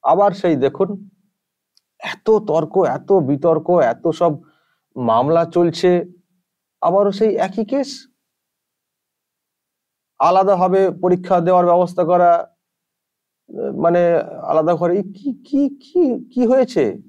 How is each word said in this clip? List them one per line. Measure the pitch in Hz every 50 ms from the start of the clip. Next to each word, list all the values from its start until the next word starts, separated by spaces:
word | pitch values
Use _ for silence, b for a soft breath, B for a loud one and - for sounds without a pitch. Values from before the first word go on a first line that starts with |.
আবার | - 131 156 185 202 202
সেই | 185 196 - 180 160
দেখুন, | 135 127 139 - - 190 190 208 190 - - _ _ _ _ _ _ _ _ _ _ _ _ _ _ _ _ _ _
এত | - - - - _ 220
তর্ক, | 220 214 214 214 151 160 156 156 - 190 190
এত | - 135 139 - -
বিতর্ক, | 196 185 151 131 143 147 139 175 160 156 156 - 175 175
এত | 139 117 117 - - 170
সব | 156 - 175 170 151 - b b b b b b b b b b _
মামলা | 123 123 117 113 117 127 147 165 165 170
চলছে, | 165 170 175 175 170 160 - - 180 180 175 170 - - _ _ _ _ _ _ _ _ _ _ _ _ _
আবারও | - 165 175 196 202 202
সেই | 196 196 220 220 196
একই | - 175 190 190 - 220
কেস। | 196 269 277 269 - - - - _ _ _ _ _ _ _ _ _ _ _ _ _ _ _ _ _ _ _ _ _ _ _ _ _ _ _ _ _ _ _ _ _ _ _ _ _ _ _ _ _ _ _
আলাদাভাবে | 135 165 180 190 196 190 202 175 185 185 185 190 196 185
পরীক্ষা | - 160 - 185 185 180 180 - 190 175
দেওয়ার | 170 175 185 180 175
ব্যবস্থা | 175 170 175 180 170 180 - 180
করা, | 160 175 175 175 175 170 170 - - _ _ _ _ _ _ _ _ _ _ _ _ _ _ _ _ _ _ _ _ - - - - - -
মানে | 165 170 175 175 175 170 170 156 - - - -
আলাদা | - - - 160 156 165 175
ঘরে, | 156 175 170 175
এই | 202 185 185
কি, | - - 277 285 240 - -
কি, | - 285 269 285 269
কি, | 277 - - - _ 359 349 262 233 - - -
কি | _ 247 254
হয়েছে? | 220 254 269 254 254 - 180 135 107 92 104 -